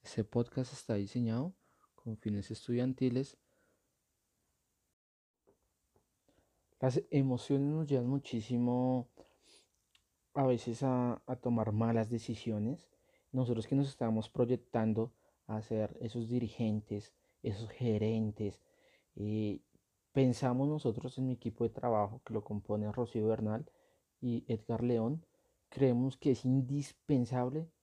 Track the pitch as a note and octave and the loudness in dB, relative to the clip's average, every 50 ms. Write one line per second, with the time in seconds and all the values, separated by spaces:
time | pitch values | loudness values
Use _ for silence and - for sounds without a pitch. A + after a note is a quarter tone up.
0 | _ - - - G#2 - - A#2 A#2+ - - C3 B2+ - - - - - A2+ G2+ | _ -6 -4 -4 -4 0 0 -2 -2 -2 -4 -6 -6 -6 -8 -16 -6 -4 -2 -2
1 | G2+ G2 - B2+ A#2+ A2+ A2+ A#2 C#3+ F3+ F#3 _ _ _ _ _ _ _ _ - | -2 -2 -2 -2 0 0 0 -2 -2 -4 -8 _ _ _ _ _ _ _ _ -14
2 | _ A#2 A2 - - A2 G#2 G2+ G2+ - A2+ - - - A#2+ A#2+ B2 C3 B2+ - | _ -10 -10 -6 -4 -4 -4 -4 -4 -6 -10 -10 -6 -2 -2 0 0 0 0 2
3 | C3 B2+ A#2+ B2+ C#3 - - _ _ _ _ _ _ _ _ _ _ _ _ _ | 0 2 2 0 -2 -4 -10 _ _ _ _ _ _ _ _ _ _ _ _ _
4 | _ _ _ _ _ _ _ _ _ _ _ _ _ _ _ _ _ _ _ _ | _ _ _ _ _ _ _ _ _ _ _ _ _ _ _ _ _ _ _ _
5 | _ _ _ _ _ _ _ _ _ _ _ _ _ _ _ _ _ _ _ _ | _ _ _ _ _ _ _ _ _ _ _ _ _ _ _ _ _ _ _ _
6 | _ _ _ _ _ _ _ _ _ _ _ _ _ _ _ _ - C3 B2+ - | _ _ _ _ _ _ _ _ _ _ _ _ _ _ _ _ 0 2 2 2
7 | - - - C#3+ C3+ C3+ B2 A#2+ - - C#3+ C#3 C#3 C#3+ D3+ D#3+ D#3+ C#3+ C#3+ C3 | -2 2 2 2 4 4 0 -2 0 0 2 2 2 2 0 0 0 2 0 2
8 | A#2+ B2 C#3 C#3 C#3 - A#2+ A2+ A2 - B2+ A#2+ A#2+ B2 B2 B2 B2+ B2+ B2+ B2+ | 2 2 0 -2 -2 -4 -6 -4 -2 0 0 2 2 2 2 2 2 2 2 0
9 | A#2+ - _ - - _ _ _ _ - - - _ _ _ _ _ _ _ _ | -2 -6 _ -20 -20 _ _ _ _ -20 -20 -20 _ _ _ _ _ _ _ _
10 | _ _ _ _ _ _ _ C#3 C3+ C3 B2 A2+ - A#2+ A#2 - C#3 C3 B2+ B2 | _ _ _ _ _ _ _ 2 4 4 4 2 0 -6 -4 -2 0 0 2 2
11 | B2 B2 A#2 - _ - B2+ B2 - B2 A#2+ A2+ A2 A2 G#2 A2 A2+ A2+ A#2 A#2 | 2 0 -2 -4 _ -8 -8 -4 0 0 2 2 2 0 2 2 2 2 2 2
12 | A2 G#2+ A#2+ A2+ - - A2+ - - A#2+ A2 G#2 G#2 A#2 D#3 E3 - _ _ _ | 0 0 -2 -6 -4 -6 -8 -6 -4 -4 -2 0 -2 -2 -4 -6 -10 _ _ _
13 | _ _ _ _ _ _ - C3 B2+ A#2 A#2+ A2+ A2 - C3+ C#3 C#3+ C3+ - - | _ _ _ _ _ _ -2 -2 0 0 0 -2 0 0 2 2 2 0 -2 -2
14 | B2+ A2+ A2 A2 A2 - _ - B2 A#2 B2+ A#2 - _ - A#2 A2 A2 A2 A2 | 0 0 0 0 -2 -4 _ 0 2 2 2 -2 -2 _ 0 2 2 2 2 0
15 | A2+ - _ _ _ _ _ _ _ - G#2+ A2 G#2+ - A2+ A2 G#2+ G2+ - - | -2 -4 _ _ _ _ _ _ _ -8 -8 -8 -4 -2 -2 -2 -2 -2 -4 -8
16 | A#2+ A2+ - A#2+ A2+ A2+ A#2+ B2 A#2 G#2+ - - A#2+ A2 G#2+ G#2+ G#2 - G#2+ G#2 | -8 -6 -4 -4 -4 -2 0 -2 -2 -2 -2 -2 0 0 0 0 -2 -4 -8 -8
17 | - - _ _ _ _ _ _ - A#2 G2 G2+ A#2 G#2 - - B2 A#2+ G#2+ G#2 | -8 -12 _ _ _ _ _ _ -6 -6 -4 -4 -8 -12 -6 -2 0 0 2 2
18 | G#2+ A2 A2+ A2+ A2 G#2+ G#2 - G#2+ G2+ - _ _ _ _ _ _ _ _ _ | 2 2 2 0 0 -2 -2 -4 -4 -4 -6 _ _ _ _ _ _ _ _ _
19 | _ _ _ - G#2 G#2+ G#2+ G#2+ G#2+ G#2 G2 - _ _ _ _ _ _ _ _ | _ _ _ -6 -4 -2 0 0 0 -2 -2 -6 _ _ _ _ _ _ _ _
20 | _ _ _ C#3 C3+ B2+ A#2 - C#3 B2+ B2 B2+ C#3 C#3+ D3+ D3+ - B2 G#2 A2 | _ _ _ 4 4 4 4 2 0 0 2 2 2 0 0 0 0 -2 -2 -2
21 | - C3 - - C3 B2+ B2 A#2 - A2+ A2 - A#2 A2+ - - - A#2+ A2+ G#2+ | -8 -8 -6 -4 -2 -2 -4 -4 -6 -8 -2 -2 -2 -2 -2 -2 0 2 2 2
22 | G#2 G2+ A2+ B2+ _ - A2 G#2+ G#2 - G#2+ G2+ - - G#2+ G#2+ G#2 G#2+ G#2+ B2 | 2 0 -4 -10 _ -6 -6 -6 -4 -4 -6 -6 -2 -2 -2 0 0 -2 -2 -2
23 | A#2+ A2+ - A2+ G#2+ A2 A2 A2+ A2 G#2+ G#2+ A#2+ D#3 - _ _ _ _ _ _ | -4 -2 0 0 2 2 2 2 0 -2 -2 -2 -6 -10 _ _ _ _ _ _
24 | _ _ _ _ - B2 A#2 A#2 - - A#2 A2 - - A#2 A2+ A#2 A#2+ A#2+ A2+ | _ _ _ _ -4 -2 -2 -2 -2 -2 -4 -4 -2 -4 -2 0 2 2 2 2
25 | A2 A#2+ D3+ D#3+ - _ _ _ _ _ _ _ _ _ - B2+ C#3 C3 A#2+ A#2+ | 2 0 -2 -4 -6 _ _ _ _ _ _ _ _ _ 0 2 4 4 4 4
26 | B2+ C3+ - _ - D3+ B2+ - - B2+ C3 C3+ B2+ B2 C#3 C#3+ C#3 - - _ | 2 0 -2 _ 2 2 2 4 4 4 4 4 2 2 -2 -4 -4 -6 -12 _
27 | _ - D3 B2+ A#2+ A2 B2+ B2+ B2 B2+ C3+ D#3 E3 E3 _ _ | _ 2 2 2 4 2 0 0 0 0 -2 -4 -6 -8 _ _